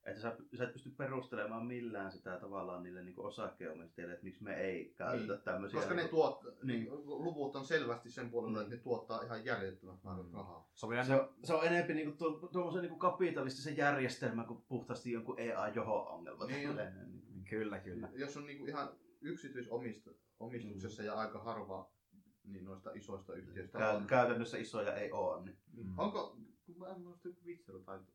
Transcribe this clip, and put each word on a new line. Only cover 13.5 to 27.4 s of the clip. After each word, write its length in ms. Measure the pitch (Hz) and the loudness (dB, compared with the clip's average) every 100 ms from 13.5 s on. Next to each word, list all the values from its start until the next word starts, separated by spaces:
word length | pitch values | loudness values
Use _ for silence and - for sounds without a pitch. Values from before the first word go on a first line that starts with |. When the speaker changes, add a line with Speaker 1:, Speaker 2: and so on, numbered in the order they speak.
| 131 143 143 | -2 -2 4
Speaker 1:
järjestelmän 680 | 143 139 123 - 123 113 117 | 6 6 2 2 0 0 -2
kuin 160 | 117 _ | -8 _
puhtaasti 440 | 123 - 117 123 | -4 -2 -4 0
jonkun 280 | 113 113 113 | -2 -2 -2
E 140 | 117 | 0
A 140 | 110 107 | 2 2
joho-ongelma. 800 | 113 101 107 - 82 85 - 120 | 2 4 2 2 -6 -8 -6 -4
Speaker 2:
Niin. 220 | 143 143 | -2 -2
Speaker 1:
Tällainen, 440 | 107 98 95 - | -2 -4 -6 -12
niin. 320 | 92 - 98 92 | -14 -12 -12 -2
Speaker 3:
Kyllä, 300 | 110 107 98 | 0 0 -2
kyllä. 300 | 98 87 110 | -4 -6 -6
Speaker 2:
Jos 240 | 131 139 147 | -4 -6 -6
on 80 | 143 | -8
niinku 200 | 143 143 | -6 -4
ihan 240 | 143 135 - - _ | -2 -4 -8 -20 _
yksityisomistuksessa 1800 | 147 175 135 127 117 120 123 104 - - _ _ 117 120 107 98 104 - | -6 -6 -6 -6 -2 -2 -2 -8 -14 -20 _ _ -8 -6 -6 -6 -6 -4
Speaker 1:
Mm. 40 | 107 | -2
Speaker 2:
ja 80 | |
aika 260 | 110 107 110 | 0 0 -2
harva, 520 | 113 110 98 95 - _ _ - _ _ | -4 -4 -4 -6 -8 _ _ -20 _ _
niin 220 | 98 95 95 | -14 -10 -10
noista 260 | 95 - | -10 -10
isoista 400 | 104 98 95 95 | -10 -8 -8 -8
yhtiöistä 440 | 87 92 95 90 92 | -10 -8 -10 -6 2
Speaker 1:
Käy-, 180 | 107 104 | 4 4
Speaker 2:
on. 120 | 101 | 8
Speaker 1:
käytännössä 500 | 127 120 113 113 120 | 8 8 6 0 -2
isoja 380 | 110 113 101 101 | -2 0 0 0
ei 160 | 98 | 0
oo, 300 | 101 90 87 92 | 2 2 0 -6
niin. 120 | 90 _ | -14 _
Speaker 2:
Niin. 140 | 113 95 | -10 -6
Speaker 3:
Mm. 120 | 92 | 0
Speaker 2:
Onko, 380 | 202 196 - - - - - | 2 2 -4 -8 -18 -20 -18
kun 140 | 170 | -12
mä 80 | 185 | -10
en 140 | 185 | -10
muista 260 | 175 175 180 | -10 -10 -10
joku 180 | 180 | -10